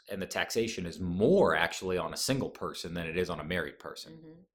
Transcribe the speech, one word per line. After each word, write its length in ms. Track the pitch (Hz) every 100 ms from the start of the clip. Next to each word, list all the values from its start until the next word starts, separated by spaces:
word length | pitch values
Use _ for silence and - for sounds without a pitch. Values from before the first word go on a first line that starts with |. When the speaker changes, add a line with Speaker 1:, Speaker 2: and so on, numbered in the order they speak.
| -
Speaker 1:
and 100 | 101
the 60 | 92
taxation 640 | 101 92 120 113 - 87
is 120 | -
more 560 | 92 87 117 190 110 80
actually 440 | 85 - 92 90
on 120 | 82
a 60 | 78
single 320 | - 135 80
person 460 | - 87 - 90 85
than 100 | 82
it 100 | 82
is 120 | 90
on 100 | 82
a 40 |
married 340 | 76 90 76 -
person. 360 | 73 71 -
Speaker 2:
Mm-hmm. 280 | - 160 165 190